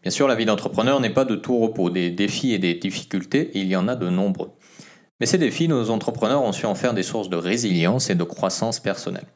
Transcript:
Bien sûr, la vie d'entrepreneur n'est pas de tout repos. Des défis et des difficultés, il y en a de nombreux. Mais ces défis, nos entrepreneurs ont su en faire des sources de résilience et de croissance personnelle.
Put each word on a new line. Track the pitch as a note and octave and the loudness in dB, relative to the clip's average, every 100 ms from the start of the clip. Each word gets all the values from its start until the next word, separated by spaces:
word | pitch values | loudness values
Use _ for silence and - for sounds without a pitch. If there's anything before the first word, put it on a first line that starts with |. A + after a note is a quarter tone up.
Bien | - | -2
sûr, | - C#3 | 0 2
la | |
vie | A2+ A2 | 2 2
d'entrepreneur | G#2 - G2 A#2 C#3 | 2 0 0 2 4
n'est | A#2+ | 2
pas | A2+ C3 | 2 0
de | G#2+ | 0
tout | - B2 | 0 2
repos. | A2+ G#2+ F2+ | 2 2 0
Des | F2+ F2 | 2 -2
défis | F2 G2+ - C3+ | 0 0 0 0
et | G#2+ | 2
des | F#2 | 0
difficultés, | E2+ G2 F#2 - G2 F2+ C3+ D#3 | 0 -4 -6 -4 -6 0 0 0
il | G2 F#2+ | -2 0
y | F#2 | 0
en | G2 | 0
a | B2 | -2
de | F2+ | -2
nombreux. | F2+ G2+ F#2 - - _ - - - _ _ | 0 0 -2 -6 -12 _ -20 -20 -20 _ _
Mais | A#2+ | 0
ces | F#3+ | 2
défis, | D3+ - E3 | 2 0 0
nos | C#3+ A2 | 2 0
entrepreneurs | A2+ - - A2 C#3 | -2 -2 -2 0 2
ont | B2 | 0
su | F#2+ | -2
en | A2+ | -2
faire | F#2+ B2 | -2 -2
des | A#2 | -2
sources | F#2 A2+ G2 | -2 -4 -2
de | F2 | -2
résilience | F2 A#2 A#2 F2+ E2 B2 - | 0 0 2 2 4 2 2
et | |
de | F#2 | 0
croissance | E2+ - F#2+ - A2+ A#2 | 0 -2 -2 0 -2 -2
personnelle. | - F#2+ - - - | -4 -4 -6 -8 -12